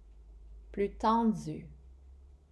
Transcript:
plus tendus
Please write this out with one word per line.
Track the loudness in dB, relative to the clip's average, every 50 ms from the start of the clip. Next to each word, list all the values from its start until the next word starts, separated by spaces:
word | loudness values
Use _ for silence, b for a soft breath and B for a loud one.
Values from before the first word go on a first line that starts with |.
| -20 -20 -20 -20 -20 -20 -20 -20 -18 -18 -18 -18 -18 -6
plus | -2 0 0 0
tendus | 0 2 4 4 6 6 6 4 2 2 -2 -6 -8 -8 -10 -14 -16 -18 -20 -20 -20 -20 -20 -20 -20 -20 -20 -20 -20 -20 -20 -20